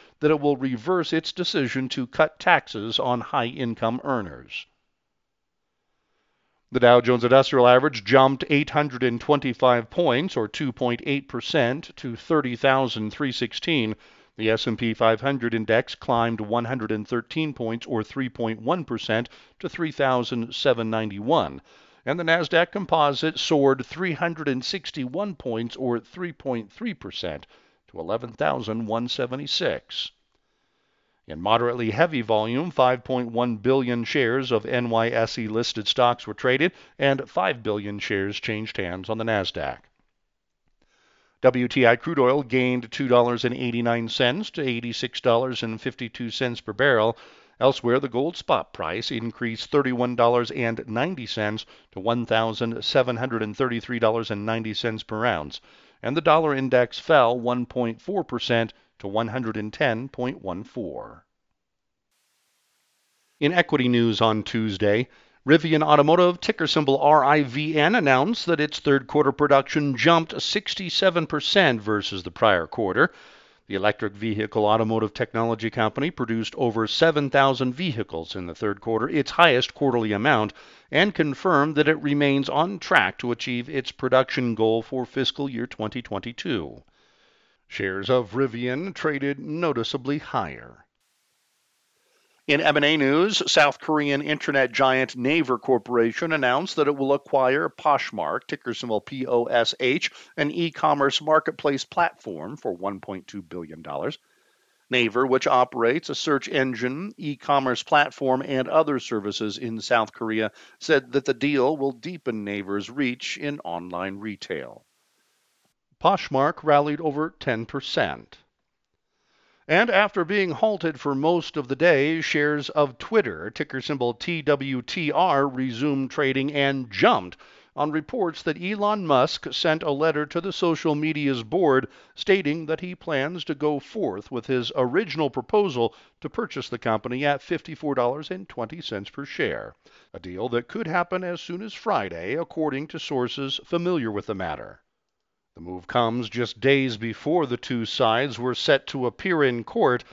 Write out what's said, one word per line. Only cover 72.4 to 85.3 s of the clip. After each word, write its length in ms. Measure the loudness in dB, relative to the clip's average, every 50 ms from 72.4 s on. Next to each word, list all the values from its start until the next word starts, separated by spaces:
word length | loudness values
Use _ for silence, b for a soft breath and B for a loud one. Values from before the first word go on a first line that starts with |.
| 4 4 4 4 2
quarter. 460 | -2 -4 -4 -2 0 2 2 2 0 B B B B B B B B B B B
The 80 | -6 -4
electric 380 | 0 2 2 0 0 -4 -8 -6
vehicle 520 | -4 -4 -2 -2 -2 -4 -2 0 2 4
automotive 480 | 4 4 4 2 2 0 0 -2 -2 -2
technology 560 | -4 -6 -4 -2 -2 -2 -2 -2 -2 -4 -6
company 400 | -2 0 -2 0 0 -2 -4 -4
produced 460 | -4 -4 -4 -2 -2 -4 -4 -6 -4
over 320 | -2 -2 -2 0 -2 -2
seven 420 | -2 2 2 2 4 4 2 0 2
thousand 440 | 4 4 4 4 4 2 -2 -2 -2
vehicles 640 | -4 -4 -4 -4 -4 -6 -6 -8 -10 -10 -8 -10
in 120 | -10 -8
the 80 | -10 -8
third 240 | -6 -4 -4 -4 -4
quarter, 300 | -4 -2 -2 -2 -2 0
its 200 | 0 -2 -2 -2
highest 460 | 2 4 4 4 4 4 2 -2 -4
quarterly 380 | -2 0 0 2 2 0 0 0
amount, 400 | 0 2 2 2 2 2 0 B B B B B B B B
and 240 | 0 2 2 2 2
confirmed 640 | 0 0 -2 -2 -2 0 2 4 4 4 2 2
that 140 | 2 2 2
it 120 | 2 0
remains 460 | 0 0 2 2 4 4 2 2 0
on 320 | 0 0 0 0 -2 -2 -6
track 400 | -2 2 2 2 2 2 -2 -4
to 120 | -4 -4
achieve 380 | -4 -4 -4 -6 -4 -6 -6 -4
its 220 | -6 -6 -6 -6
production 640 | -8 -4 -2 2 4 4 2 2 -2 -2 -2 -2 0
goal 260 | 2 2 2 2 0
for 240 | -2 -4 -8 -8 -8
fiscal 440 | -6 -4 -4 -4 -4